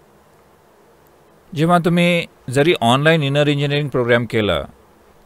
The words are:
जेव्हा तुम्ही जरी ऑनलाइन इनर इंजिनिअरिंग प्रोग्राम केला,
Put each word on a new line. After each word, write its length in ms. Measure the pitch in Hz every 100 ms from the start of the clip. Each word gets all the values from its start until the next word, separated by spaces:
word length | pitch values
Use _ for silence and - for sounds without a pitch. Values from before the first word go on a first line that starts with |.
| _ _ _ _ _ _ _ _ _ _ _ _ _ _ _
जेव्हा 240 | 143 165 175
तुम्ही 480 | 170 175 175 170 - _ -
जरी 240 | 127 151 175
ऑनलाइन 420 | 117 135 156 165
इनर 260 | 139 143 147
इंजिनिअरिंग 400 | 143 143 143 147
प्रोग्राम 360 | 127 120 120 117
केला, 320 | 117 104 78 67 - _ _ _ _